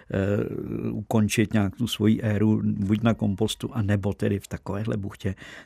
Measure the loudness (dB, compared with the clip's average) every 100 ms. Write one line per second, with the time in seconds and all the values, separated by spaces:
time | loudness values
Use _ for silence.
0 | -4 -2 0 0 -2 -4 -6 -6 -4 -6
1 | 0 2 2 2 2 2 2 0 -4 2
2 | 2 4 2 2 4 4 0 0 0 2
3 | 2 2 0 0 -2 -2 -6 -2 0 0
4 | 0 0 0 -2 -4 -10 -6 -6 -4 -4
5 | -6 -6 -6 -6 -12 -18